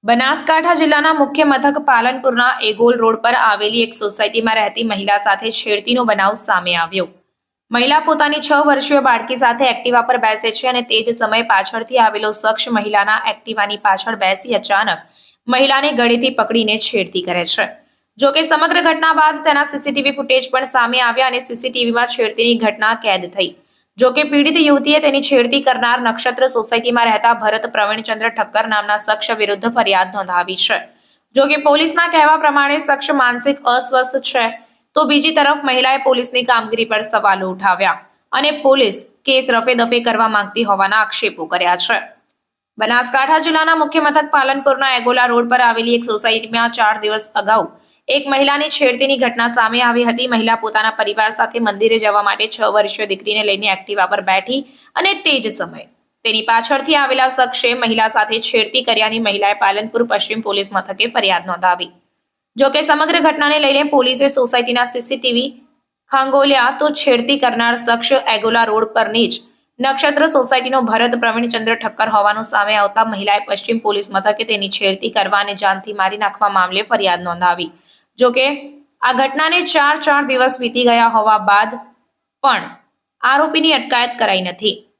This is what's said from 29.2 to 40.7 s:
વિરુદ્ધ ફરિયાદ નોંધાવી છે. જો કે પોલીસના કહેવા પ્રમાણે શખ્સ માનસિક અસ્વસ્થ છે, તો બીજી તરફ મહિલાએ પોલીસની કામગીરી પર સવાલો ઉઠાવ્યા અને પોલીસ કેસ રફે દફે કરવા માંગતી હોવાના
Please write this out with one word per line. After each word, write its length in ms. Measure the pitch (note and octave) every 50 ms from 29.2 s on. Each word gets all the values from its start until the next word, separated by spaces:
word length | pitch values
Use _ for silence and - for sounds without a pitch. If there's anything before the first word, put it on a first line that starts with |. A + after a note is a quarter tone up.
| - -
વિરુદ્ધ 360 | A#3 G#3+ G#3+ G3+ G3+ G3 G3
ફરિયાદ 480 | A#3 A#3 A#3+ A3 G3 G3 F#3 F#3+ F#3 F#3+
નોંધાવી 400 | G#3 F#3+ F#3 F3+ F3 F3 F3+ F#3+
છે. 240 | F3+ - - A3 - - - _ _ _ _ _ _ _ _ _
જો 100 | - C4+
કે 120 | C#4+ D4+
પોલીસના 500 | D4 D4 D4+ C#4+ D4+ D#4+ D#4+ D#4+ E4+ E4+
કહેવા 300 | E4+ E4 D#4+ D4+ D4+ D#4
પ્રમાણે 400 | D#4 D#4 D4 C#4+ C#4+ C#4 C#4 C#4+
શખ્સ 340 | D4+ D4+ - C#4 C#4 C#4+ -
માનસિક 460 | D4 C#4 B3 B3 A#3+ A#3+ A#3 C#4+ C#4 C#4 -
અસ્વસ્થ 540 | B3 A#3+ B3+ B3+ B3+ C4 B3+ B3+ B3+ C4+
છે, 280 | C4+ C4 - - B3+ A3+ A3+ A3+ - - _ _ _ _ _ _
તો 100 | D4+ D#4
બીજી 260 | B3 D4 D4 C#4+ D#4+
તરફ 300 | D#4+ D#4 C#4+ C#4 D4+ D4 C#4+
મહિલાએ 340 | C4+ B3+ B3+ B3+ C4 C4+
પોલીસની 460 | C4+ C4+ C4+ C4 A#3+ B3 B3 - B3 A#3+
કામગીરી 420 | B3+ B3 A#3 A3+ G#3+ A3+ A3+ A3+
પર 160 | A3+ A3 G#3+
સવાલો 500 | G#3+ - - G#3+ G3+ G3+ F#3+ F#3+ F#3+ F#3
ઉઠાવ્યા 480 | F#3 F#3 F#3+ G3 F3+ F3+ F#3+ F#3 - - - _ _ _ _ _
અને 200 | - C4 C#4+ D4+
પોલીસ 460 | D4+ D4 - C4+ C4+ C#4 B3+ G3+ F#3+ - - - _ _ _
કેસ 220 | - C4 C4 B3+ C4
રફે 260 | A#3+ A3+ A#3 B3+ B3
દફે 240 | A#3+ A#3 A#3 A#3+ A#3+
કરવા 280 | A#3 A#3+ A3+ G#3+ A3+
માંગતી 360 | A3 G#3+ G#3 G3+ G3 - A3+ A#3
હોવાના 340 | G3+